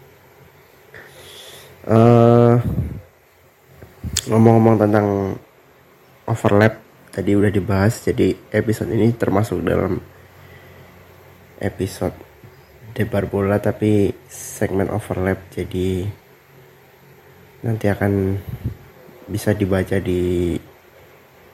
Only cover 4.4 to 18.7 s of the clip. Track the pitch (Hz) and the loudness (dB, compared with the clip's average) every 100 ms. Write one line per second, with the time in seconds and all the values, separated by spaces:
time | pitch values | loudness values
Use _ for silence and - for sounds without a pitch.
4.4 | 113 113 113 107 104 107 104 98 95 - | 6 6 4 4 4 2 0 -2 -4 -8
5.4 | - _ _ _ _ _ _ _ - 117 | -14 _ _ _ _ _ _ _ -8 -2
6.4 | 110 101 110 - - _ - - 92 101 | 2 4 4 0 -20 _ -14 -6 0 2
7.4 | 101 98 90 95 104 - - - 95 - | 2 0 -2 0 0 0 -4 0 0 -2
8.4 | - 107 110 107 92 110 113 120 - 98 | -4 -4 -2 -4 -2 0 0 0 -2 0
9.4 | 110 87 85 87 95 - - - - - | -2 -4 -2 -2 -2 -4 -8 -20 -20 -20
10.4 | - - - - - - - - - - | -20 -20 -20 -20 -20 -20 -20 -20 -20 -20
11.4 | - - 101 - 95 - 90 - - - | -20 -8 -8 -6 -8 -4 -6 -6 -20 -20
12.4 | - - - - - - 101 - - 101 | -20 -20 -20 -20 -14 -6 -4 -2 -2 -2
13.4 | 98 104 107 - 107 104 98 - - - | 0 0 -2 -2 0 2 0 -2 -14 -18
14.4 | - - 98 95 95 104 - 92 92 95 | -16 -6 -4 -2 -2 -4 -6 -4 -2 -4
15.4 | - - 85 90 92 92 98 - _ _ | -8 -10 -8 -4 -4 -4 -6 -10 _ _
16.4 | _ - - _ _ _ - - - - | _ -20 -20 _ _ _ -20 -20 -20 -20
17.4 | - - 120 110 101 - 101 98 95 95 | -20 -10 -6 -2 -2 -2 -2 0 -2 -4
18.4 | - - - | -8 -10 -10